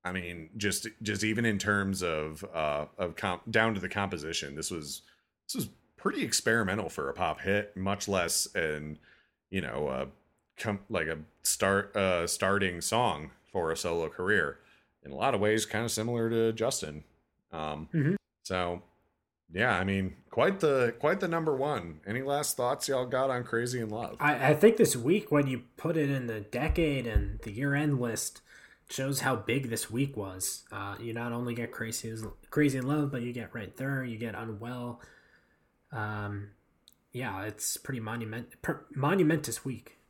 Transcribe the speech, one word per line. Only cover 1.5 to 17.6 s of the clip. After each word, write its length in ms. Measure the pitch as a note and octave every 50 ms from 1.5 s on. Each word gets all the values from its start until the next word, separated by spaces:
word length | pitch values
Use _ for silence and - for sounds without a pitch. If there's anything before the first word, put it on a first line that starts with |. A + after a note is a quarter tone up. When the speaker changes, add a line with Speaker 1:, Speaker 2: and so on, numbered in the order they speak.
| G#2 G2
Speaker 1:
terms 440 | - G#2 G#2 G2+ G2 G2 F#2+ -
of, 400 | F2+ F2 D#2+ D#2 D2+ D#2 D#2 D2+ F2 - E2
uh, 320 | E2 D#2 D2+ D2 D2 D2+ D2+ -
of 180 | - F#2+ E2+ D#2
comp-, 340 | - - G2 F2+ E2+ - A#2
down 240 | A2 A2 A2 A2+ A2
to 60 | G2
the 100 | F2+ F#2+
composition, 640 | - G#2+ G2 G2 F#2+ D#2+ D2 D#2 E2 - - C#2+ C#2
this 160 | D#2 D#2+ -
was, 320 | F#2+ E2 D2+ C#2+ C2+ - - - _ _ _ _ _ _ _
this 80 | - -
was 140 | B3+ - - - _ _ _ _
pretty 260 | - - G3 F#3+ D#4
experimental 680 | G3+ A#2+ - - - A#2 A2+ A#2 G#2+ F#2 G2 G#2+ F#2+ D#2+
for 180 | - - D2 C2+
a 60 | -
pop 260 | - F2+ D#2+ D#2 -
hit, 340 | - F#2+ G2+ G#2 G#2 - -
much 340 | F#2 F#2+ G2 G2+ G2 - -
less 380 | G2+ F#2 E2+ E2 - - - - -
an, 440 | G2+ E2 D#2 D2+ D2+ D2+ D2+ D2+ - _ - - _ _ _ _ _ _ _
you 140 | F#2 F#2+
know, 260 | E2 B1+ A1+ C#2 D2+ C#2+
a 180 | C2 B1+ C2+ C2+ - _ _ _ _ _ _ _ _ -
com-, 200 | - A2+ G2+ G2 - _
like 160 | A2 F2 D#2+
a 100 | D#2 D#2+ D#2 D#2 - _ _
start, 540 | - - - - G2+ F#2+ G2 G2 G2+ - -
uh, 300 | G2+ G2 F#2+ F2+ F2 E2
starting 560 | E2+ - - - F#2+ G2 G2+ G2 F#2 F2 E2+
song 480 | - - A2 A#2 B2 G#2+ D#2+ D2 D#2 D2+ - _ _ _
for 220 | - F#2+ E2 D#2+
a 40 | D#2+
solo 340 | - - F2 E2+ E2+ E2 D2+
career. 480 | - - F2+ F#2+ G#2+ G2 D#2+ C#2+ - - - _ - _ _ _ _ _
In 100 | _ C#2+
a 40 | C#2
lot 180 | C#2 A2 C#3 B2
of 60 | G2+
ways, 240 | G#2 G#2+ G#2+ A2 G#2+
kinda 240 | - - G#2+ A#2 A#2
similar 400 | - - A2 A#2 A#2+ A#2 A2+ A2+
to 240 | A#2 A2+ A2+ A2+
Justin. 520 | A2 A2+ A2+ B2+ C3+ - - D2+ D2 D2+ D2 _ _ _ _ _ _ _ _ _
Um, 360 | - D#2+